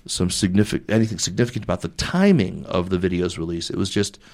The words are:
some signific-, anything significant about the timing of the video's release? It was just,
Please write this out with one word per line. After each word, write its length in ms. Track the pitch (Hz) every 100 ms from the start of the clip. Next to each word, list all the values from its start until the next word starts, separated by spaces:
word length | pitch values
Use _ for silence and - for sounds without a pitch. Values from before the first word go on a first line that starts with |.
| -
some 220 | - 90
signific-, 600 | - 98 95 107 110 -
anything 300 | 110 110 95
significant 440 | - 98 117 110
about 180 | 104 92
the 80 | 82
timing 760 | - - 175 202 165 92 80 -
of 240 | 90 90
the 80 | 92
video's 400 | 92 90 90 87
release? 320 | 82 85 -
It 80 | -
was 120 | 95
just, 300 | 101 101 - -